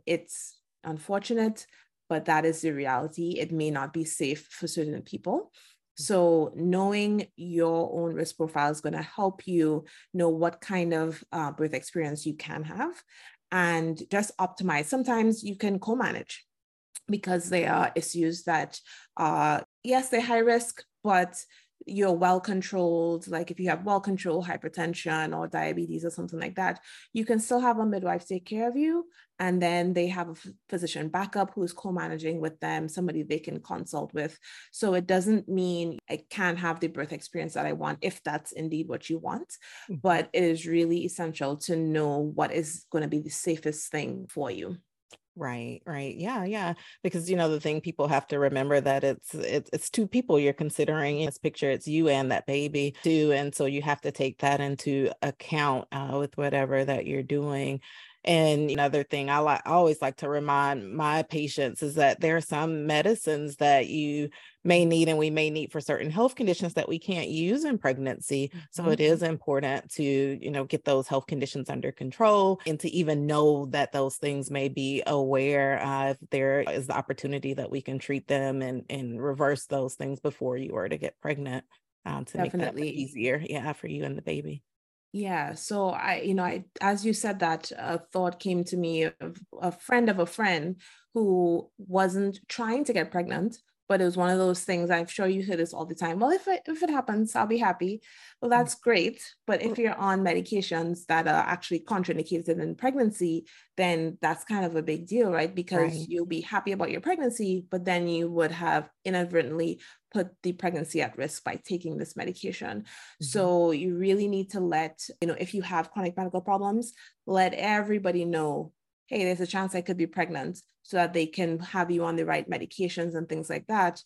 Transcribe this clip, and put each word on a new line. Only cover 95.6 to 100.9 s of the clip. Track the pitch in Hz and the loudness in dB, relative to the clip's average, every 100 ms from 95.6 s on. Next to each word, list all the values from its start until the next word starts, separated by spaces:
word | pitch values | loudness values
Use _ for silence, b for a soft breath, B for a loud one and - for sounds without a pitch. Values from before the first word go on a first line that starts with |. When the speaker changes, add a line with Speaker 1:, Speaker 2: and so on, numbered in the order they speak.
| 170 | -2
Speaker 1:
all | - | -4
the | 160 | -8
time, | 160 170 175 | -4 -4 2
"Well, | 247 | 2
if | 370 392 | 2 0
it, | 359 - | -2 -2
if | 311 | -2
it | 330 | 0
happens, | 285 254 214 220 226 | 0 0 0 0 0
I'll | 214 | 0
be | 233 | 2
happy." | 214 180 180 220 B B B B | 2 0 -2 -4 B B B B
Well, | 240 | 2
Speaker 2:
Mm. | |
Speaker 1:
that's | 240 247 | 4 4
great. | - 240 208 226 - - - - | 0 4 4 4 -4 -16 -10 -2
But | 208 | 0
if | 226 | 0
Speaker 2:
Mm. | 226 | 0
Speaker 1:
you're | 226 | 0
on | - 196 190 | 2 2 2
medications | 185 175 180 202 185 165 165 | 4 2 0 -2 0 -2 -2